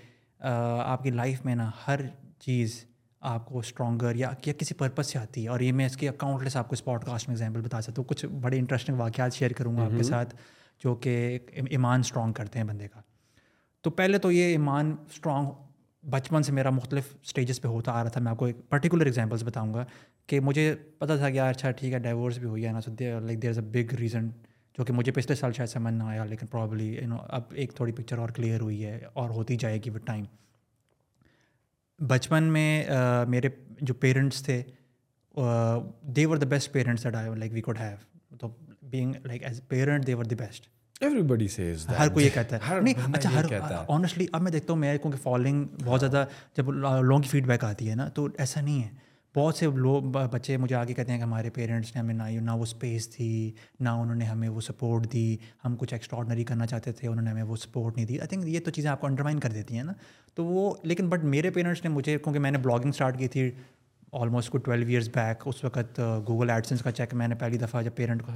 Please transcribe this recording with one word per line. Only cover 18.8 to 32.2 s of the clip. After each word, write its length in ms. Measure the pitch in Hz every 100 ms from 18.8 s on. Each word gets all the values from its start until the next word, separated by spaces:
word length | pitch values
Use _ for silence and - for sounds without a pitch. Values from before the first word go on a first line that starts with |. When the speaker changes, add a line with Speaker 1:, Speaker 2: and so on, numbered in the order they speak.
| 160 170 147
Speaker 1:
ایگزامپلس 380 | 120 110 113
بتاؤں 300 | 113 113 110
گا 120 | 113 123 - - _ -
کہ 120 | 139
مجھے 360 | 135 143 156 151 - -
پتہ 160 | 147 151
تھا 120 | 139
کہ 60 | 131
یار 140 | 131
اچھا 220 | 127 135
ٹھیک 220 | 123 131
ہے، 60 | 127
ڈائیورس 380 | 117 117 123 120
بھی 100 | 120
ہوئی 180 | 110 113
ہے 60 |
نا، 80 | 113 113
so 60 | 110
there، 220 | 123 117 113
like، 140 | 113 120
there 120 | 113
is 60 |
a 80 | 107 123
big 260 | 117 123
reason، 260 | 117 113 113 113 - _ _ -
جو 80 | 127
کہ 80 |
مجھے 180 | 120 120
پچھلے 240 | 135 - 135
سال 160 | 127
شاید 160 | 117 117
سمجھ 240 | 123 113
نہ 100 | 113
آیا، 220 | 110 110 107
لیکن 320 | 107 110 117
probably، 300 | 110 110 110 117
you 80 | 120
know، 160 | 117 -
اب 120 | 131 117
ایک 240 | - 131
تھوڑی 180 | - 117
پکچر 260 | 117 110 117
اور 120 | 117
کلیئر 320 | 117 113 113
ہوئی 240 | 110 104 107
ہے 140 | 117 117
اور 160 | 135 120
ہوتی 260 | 113 113 120
جائے 220 | 113 107
گی 120 | 110
with 240 | 107 -
time۔ 120 | 107 101 _ _ _ _ _ _ _ _ _ _ _ _ _ _ _ _ -
بچپن 440 | 139 127